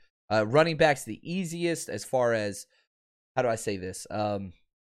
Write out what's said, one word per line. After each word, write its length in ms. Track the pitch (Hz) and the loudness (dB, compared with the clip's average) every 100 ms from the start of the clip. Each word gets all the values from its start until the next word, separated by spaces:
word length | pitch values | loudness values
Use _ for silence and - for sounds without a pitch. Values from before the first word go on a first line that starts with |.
| _ _ - | _ _ 0
Uh, 140 | 110 107 | 0 4
running 320 | 143 165 151 | 4 4 4
back's 280 | 160 135 - | 4 4 -2
the 140 | - | -12
easiest 640 | - 180 170 170 170 160 - | -6 -6 -4 -4 -2 -2 -6
as 140 | 104 | -10
far 300 | - 127 123 | -2 2 2
as, 340 | 113 104 98 - _ _ _ _ _ _ - | 2 0 -6 -14 _ _ _ _ _ _ -2
how 60 | |
do 60 | 127 | 0
I 80 | 110 | 0
say 220 | - 98 | -2 -4
this? 280 | 92 92 - | -6 -10 -8
Um, 420 | 104 104 101 95 - _ _ | -4 -2 -2 -6 -14 _ _